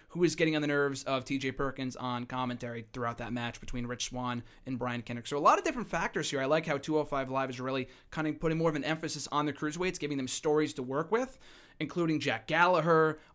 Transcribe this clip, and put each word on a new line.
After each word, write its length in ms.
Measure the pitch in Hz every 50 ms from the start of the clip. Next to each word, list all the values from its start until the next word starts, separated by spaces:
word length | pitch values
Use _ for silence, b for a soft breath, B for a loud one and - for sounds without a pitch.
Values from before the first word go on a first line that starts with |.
| B B
who 120 | - 170 175
is 120 | 160 165
getting 180 | 170 170 160 156
on 80 | 151
the 60 | 147 147
nerves 340 | 147 147 143 143 135 127 -
of 200 | - 135 131 120
T 140 | - 139 135
J 120 | 131 131
Perkins 440 | 127 - 139 135 127 139 131 127 123
on 280 | - 127 127 123 120 123
commentary 600 | - 131 127 127 123 120 123 123 117 117 117 110 -
throughout 260 | - 127 120 117 120 120
that 140 | 120 110
match 280 | 120 120 117 120 - -
between 260 | - - - 123 120
Rich 200 | 120 123 120 -
Swann 360 | - - 123 123 123 120 120 B B B B B
and 120 | 131 131 117
Brian 240 | 123 123 120 120
Kendrick. 240 | 113 - 117 117 113
So 100 | - 143
a 40 | 143
lot 180 | 165 214 302 403
of 60 | -
different 240 | 339 269 247 190 -
factors 420 | 185 165 190 247 - 180 147 -
here. 100 | 143 135
I 60 | 135
like 200 | 135 151 170 165
how 120 | 165 143 135
two 200 | - 156 151 151
oh 60 | 143
five 260 | 147 147 135 135 131
Live 200 | 131 135 135 131
is 100 | 123 123
really 280 | 127 131 135 135 127 B B B B B
kind 180 | - 160 156 156
of 100 | 151 -
putting 200 | - 160 160 160
more 120 | 165 165
of 60 | 151
an 80 | 147 -
emphasis 440 | 147 160 160 170 151 - 143 - -
on 140 | - 147 147
the 60 | 147
cruiserweights, 460 | 139 - 156 151 151 170 180 185 180 -
giving 180 | 147 143 147
them 120 | 135 131 120
stories 460 | - - - 156 147 156 156 139 -
to 80 | -
work 280 | 127 127 135 147 165 165
with, 280 | 214 233 262 254 - - B B B B B B B B
including 400 | 160 143 - 175 170 160 156 151
Jack 260 | - 135 113 110 -
Gallagher, 720 | - 151 165 175 180 185 160 151 170 165 160 160 156 151 B B B B